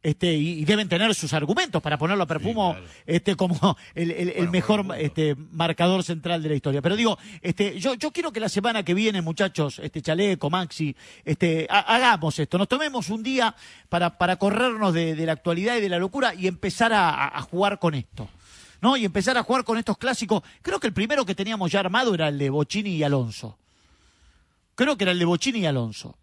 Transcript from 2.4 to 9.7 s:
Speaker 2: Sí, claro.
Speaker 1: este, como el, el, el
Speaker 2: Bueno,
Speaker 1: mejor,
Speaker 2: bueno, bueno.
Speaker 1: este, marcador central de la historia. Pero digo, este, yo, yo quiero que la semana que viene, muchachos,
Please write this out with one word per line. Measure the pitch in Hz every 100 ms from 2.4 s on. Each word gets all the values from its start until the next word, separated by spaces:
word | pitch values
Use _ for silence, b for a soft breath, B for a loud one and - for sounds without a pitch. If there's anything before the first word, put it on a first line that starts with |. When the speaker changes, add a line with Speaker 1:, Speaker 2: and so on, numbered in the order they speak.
| 190 226 190 95
Speaker 2:
Sí, |
claro. | 87 B -
Speaker 1:
este, | 170 202 185
como | 185 165 202 - B -
el, | 170
el, | 165 180
el | -
Speaker 2:
Bueno, | 175
Speaker 1:
mejor, | 180 180 208
Speaker 2:
bueno, | 190
bueno. | 165 151
Speaker 1:
este, | - 156 139 156
marcador | 170 165 165 175 190
central | 175 165 170 170
de | 156
la | 147
historia. | 147 139
Pero | 165 208
digo, | 233 180 B 175
este, | 180 - 202 190
yo, | 180 247
yo | 302
quiero | 330 339
que | 226
la | 214
semana | - 214 226
que | 170
viene, | 180 220 196
muchachos, | 165 160 196 - 147